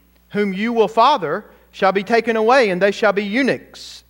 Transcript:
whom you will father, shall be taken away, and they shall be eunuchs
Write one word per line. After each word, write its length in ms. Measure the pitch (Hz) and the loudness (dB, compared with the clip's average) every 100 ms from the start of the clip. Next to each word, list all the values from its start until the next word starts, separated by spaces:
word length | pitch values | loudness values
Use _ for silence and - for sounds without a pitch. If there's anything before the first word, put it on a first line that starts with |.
| _ _ _ | _ _ _
whom 220 | 208 208 | -6 -4
you 200 | 185 226 | -4 -4
will 160 | 233 208 | 0 0
father, 580 | 220 247 285 156 180 - _ _ | 2 2 2 -2 -6 -10 _ _
shall 220 | - 190 | -2 0
be 120 | 190 | 0
taken 320 | 196 233 233 220 | 0 0 0 0
away, 340 | 220 269 220 | 2 2 2
and 120 | 180 | 0
they 80 | 202 | 0
shall 220 | 202 214 | 0 0
be 120 | 196 | 0
eunuchs 800 | 208 220 262 135 - - - - | -2 -2 -2 -2 -8 -20 -20 -20